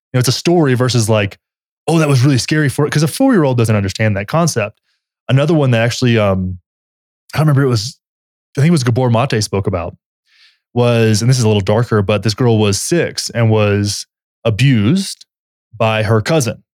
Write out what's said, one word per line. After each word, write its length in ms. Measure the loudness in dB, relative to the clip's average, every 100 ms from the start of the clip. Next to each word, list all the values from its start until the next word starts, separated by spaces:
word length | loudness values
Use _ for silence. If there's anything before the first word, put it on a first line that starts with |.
| _
you 40 | -2
know, 40 |
it's 80 | -2
a 40 |
story 420 | -2 0 2 2
versus, 340 | 0 0 0 0
like, 300 | 0 -2 -6 _ _ _ _ -2
"Oh, 120 | 0
that 100 | 2
was 160 | 2
really 140 | 2 2
scary 320 | 0 -2 0
for 160 | 0 -2
it." 60 |
'Cause 100 | 0
a 60 | -2
four-year-old 500 | 0 2 2 2 0
doesn't 180 | 0 0
understand 400 | -2 -2 -2 -2
that 100 | -2
concept. 540 | 0 0 -2 -6 -8 _ _ _ _ -2
Another 260 | 0 2
one 160 | 2 2
that 120 | 2
actually, 340 | 0 0 0 2
um, 400 | 2 0 -4 -8 _ _ _ _ _ _ _
I 40 | -2
don't 80 | 2
remember, 160 | 2
it 60 | 2
was, 320 | 0 -4 -14 _ _ _ _ _ -2
I 60 |
think 60 | 2
it 40 |
was 100 | 2
Gabor 280 | 0 -2 0
Mate 320 | 0 0 -2
spoke 260 | -2 -4 -4
about 280 | -6 -8 -14 _ _ _ _ _ _ _
was, 460 | -2 0 2 2 2
and 100 | 0
this 80 | 2
is 60 |
a 40 | 2
little 120 | 0
darker, 420 | 0 0 0 0
but 220 | 0 -2
this 100 | -2
girl 240 | 0 2 2
was 240 | 2 -2
six 480 | -2 -2 -2 -6 -8
and 200 | -2 2
was 560 | 2 2 0 -2 -6 -12 _ _ _
abused 840 | -10 0 2 2 2 0 -2 -12 _ _ _ _ _ -4
by 280 | -2 0
her 160 | 0 0
cousin, 420 | 0 -2 -2 -6 _ _